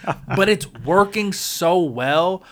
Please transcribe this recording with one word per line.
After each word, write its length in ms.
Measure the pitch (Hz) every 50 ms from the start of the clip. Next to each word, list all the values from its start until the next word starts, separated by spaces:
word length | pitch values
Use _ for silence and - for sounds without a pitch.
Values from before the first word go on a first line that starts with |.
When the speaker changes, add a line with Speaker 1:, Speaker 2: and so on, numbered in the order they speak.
| - -
Speaker 1:
<laughs> 260 | 139 - - - 170
Speaker 2:
but 120 | 175 196 202
it's 240 | 214 - - - - - -
working 480 | 139 170 190 202 202 - 214 208 202 185
so 460 | - - - - - 175 165 175 185
well 600 | 175 147 120 120 123 135 147 156 170 180 190 185 - -